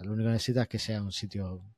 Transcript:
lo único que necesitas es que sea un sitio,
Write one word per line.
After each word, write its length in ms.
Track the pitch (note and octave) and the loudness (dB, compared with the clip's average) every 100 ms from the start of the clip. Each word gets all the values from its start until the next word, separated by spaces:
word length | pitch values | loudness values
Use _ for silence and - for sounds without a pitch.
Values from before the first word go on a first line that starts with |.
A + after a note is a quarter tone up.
lo 100 | F#2 | -2
único 160 | A2 A2+ | 2 4
que 40 | |
necesitas 300 | A2+ - B2 | 4 4 2
es 60 | A2+ | 2
que 100 | A2 | 0
sea 240 | - G#2+ | -2 -2
un 100 | G2 | -2
sitio, 500 | - G2+ G#2 F#2+ F#2 G2 | -4 -4 -4 -4 -6 -12